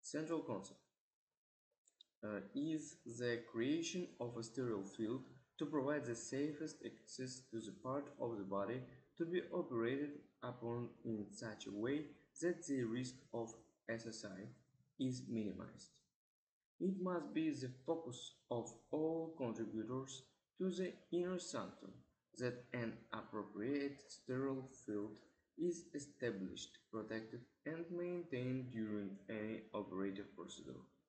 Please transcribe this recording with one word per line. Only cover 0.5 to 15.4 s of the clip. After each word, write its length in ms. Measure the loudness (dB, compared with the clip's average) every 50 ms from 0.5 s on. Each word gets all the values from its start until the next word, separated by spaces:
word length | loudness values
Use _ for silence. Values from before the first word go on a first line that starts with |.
| 0 0 -2 -4 -12 -16 _ _ _ _ _ _ _ _ _ _ _ _ _ _ _ _ _ _ _ _ _ _ _ _ -20 _ _ _ -4
uh, 140 | -2 -2 -2 -4 -2 -2
is 440 | 0 0 2 0 0 -2 -6 -12 -12 -10
the 340 | -8 -4 0 2 2 2 2 -2 -4
creation 580 | 0 2 4 4 4 4 2 0 0 -2 -2 -2 -4 -4
of 160 | -4 -4 -2
a 80 | -4 -6
sterile 400 | -4 -2 0 2 2 2 2 0
field 380 | -2 -2 0 2 2 2 0 -2 -6 -14 -20 -20 _ _ -2
to 80 | -2
provide 400 | 2 4 4 4 6 4 4 2
the 80 | 0 -2
safest 640 | -2 -2 -2 0 2 2 2 2 0 -4 -4 -4 -6 -8
access 560 | -8 -8 -8 -14 -12 -6 -6 -4 -4 -6 -8 -12 -6
to 100 | -6 -4
the 120 | -4 -4 -8 -6
part 300 | -2 0 0 0 -2 -4 -4 -2
of 160 | -2 -2 0 -2
the 60 | -2
body 360 | 0 2 2 2 2 0 -2 -4 -6 -12 -18 -20 _ _ -2
to 80 | 0
be 160 | 2 2 2 0 2
operated 600 | 0 0 0 2 2 4 4 4 4 4 2 0 -2 -6 -12 -14 _ _ -6
upon 440 | -4 -4 -2 -2 0 0 0 0 -2 -6 -6 -2
in 220 | 0 0 0 0 -4
such 340 | -6 -6 -6 -6 -6 -6 -6
a 60 | -4
way 340 | 0 2 4 4 4 2 0 -2 -10 -16 -20 _ _ 2
that 240 | 2 2 2 2 0 0
the 160 | 2 4 4
risk 320 | 4 2 2 0 -2 -4 -10 -16 -6 -2
of 180 | -2 -2 -2 -4 -12 -16 -20 _ _ _ -2
S 160 | -2 -2 -2
S 180 | -6 -8 -6 -8 -8
I 140 | -8 -8 -8 -10 -12 -14 -20 _ _ _ -20 _ _ _
is 240 | 2 2 2 0 -2 0
minimized. 640 | 0 2